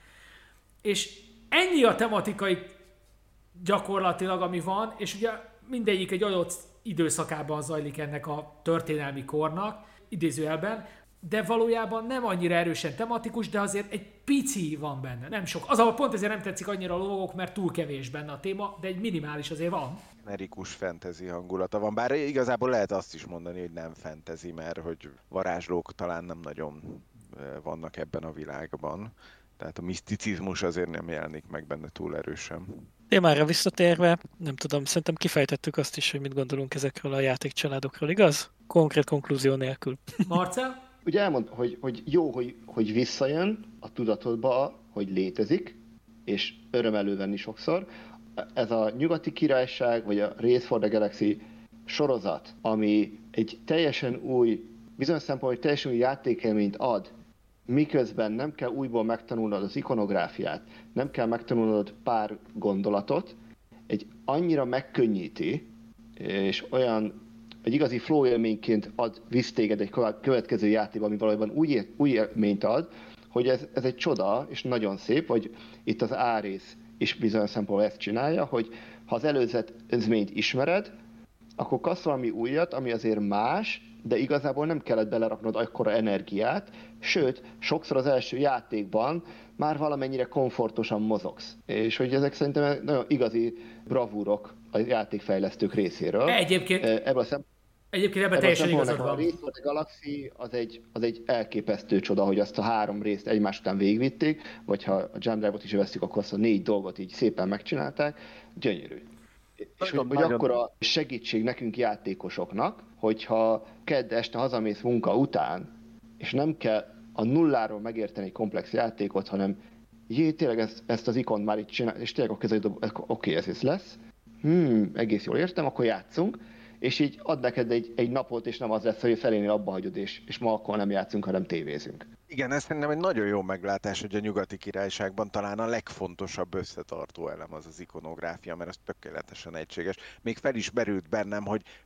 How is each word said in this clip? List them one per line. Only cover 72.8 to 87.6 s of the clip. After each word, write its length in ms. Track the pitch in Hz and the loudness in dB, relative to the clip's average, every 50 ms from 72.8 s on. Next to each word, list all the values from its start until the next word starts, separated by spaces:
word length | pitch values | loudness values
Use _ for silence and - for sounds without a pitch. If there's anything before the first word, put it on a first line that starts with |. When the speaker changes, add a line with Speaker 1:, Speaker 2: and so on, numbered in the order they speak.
| 170 - - - - - - - - - | 0 -4 -8 -18 -20 -20 -20 -20 -10 -2
Speaker 4:
hogy 200 | - 123 120 127 | 0 2 4 4
ez, 180 | 131 123 147 - - | 2 2 0 -4 -2
ez 100 | - 127 | -2 0
egy 120 | 131 123 | 0 0
csoda, 500 | - - 170 135 107 95 98 107 123 147 - | 0 0 0 2 2 2 2 2 0 0 -4
és 120 | - - | -8 -6
nagyon 340 | - 123 123 117 107 98 98 | -4 -2 0 0 0 0 -2
szép, 300 | 92 - - 120 156 - | -2 -2 0 0 2 2
hogy 280 | - 120 110 - - - - - - - - - | 2 0 0 0 -2 -8 -16 -20 -20 -20 -8 -4
itt 180 | 107 110 - | -4 -2 0
az 80 | 123 110 | -2 -2
A 280 | 131 98 127 120 117 110 | 0 0 2 2 0 0
rész 360 | 104 98 95 95 - - - - - - - - | -2 -4 -6 -8 -10 -14 -20 -20 -20 -12 -6 -2
is 160 | 113 - - | -2 -2 0
bizonyos 360 | - 117 107 104 110 104 101 | 0 0 2 2 2 0 0
szempontból 360 | - 113 101 - 101 101 107 | 0 -2 -2 2 4 4 4
ezt 120 | 104 - - | 2 0 -2
csinálja, 460 | - 101 107 117 135 151 165 185 - | -4 -2 -2 0 0 2 2 0 0
hogy 240 | 127 - 117 113 - - - - - - - - | 0 0 0 -2 -2 -6 -16 -18 -20 -20 -14 -6
ha 80 | - 123 | -4 -2
az 100 | 113 131 | 0 2
előzményt 1080 | 156 143 131 120 113 - 117 110 - - - - - 120 120 110 110 117 107 101 98 | 2 2 4 2 2 2 0 -2 -4 -8 -20 -6 -2 0 2 4 4 4 4 2 0
ismered, 640 | - - - - - 127 139 165 180 208 214 - - - - - - - - - _ _ - - - | 0 0 0 0 0 2 2 2 2 2 0 -4 -12 -20 -20 -20 -20 -20 -20 -20 _ _ -20 -12 -8
akkor 240 | - 123 - 131 123 | -6 -4 -2 -2 0
kapsz 220 | - 170 180 185 | 0 0 -2 0
valami 280 | - 165 139 127 123 113 | 0 -2 0 0 0 -2
újat, 440 | 107 113 117 123 139 156 180 175 - | -2 -2 -2 0 2 2 0 0 -2
ami 180 | 135 131 123 | -2 -2 -2
azért 280 | 117 107 117 113 107 104 | -2 0 2 2 2 2
más, 640 | 104 101 101 104 110 127 160 202 220 - - - - - - - | 2 2 2 2 2 2 2 0 -2 -4 -6 -8 -10 -16 -18 -8
de 140 | - 110 - 107 | -2 0 2 2
igazából 480 | 135 131 147 143 135 147 127 139 151 | 2 2 0 0 0 0 0 0 0
nem 140 | 160 165 139 | 0 -2 -2
kellett 260 | - - 117 113 107 104 | -2 0 2 2 2 2
beleraknod 480 | 120 113 113 110 110 113 110 110 110 | 2 0 0 0 -2 -2 -4 -2 -2
akkora 360 | 110 113 - - - 113 107 | -2 -2 -2 -2 -2 0 2
energiát, 800 | 104 117 110 107 98 95 98 - 101 98 107 123 160 202 202 - - - - - - - | 2 2 2 2 0 0 -2 -2 -2 0 0 0 0 -2 -4 -8 -14 -20 -20 -20 -14 -8
sőt, 420 | - - - 185 143 127 - - - - - | -4 0 2 2 2 2 0 -2 -8 -20 -14
sokszor 380 | - | -8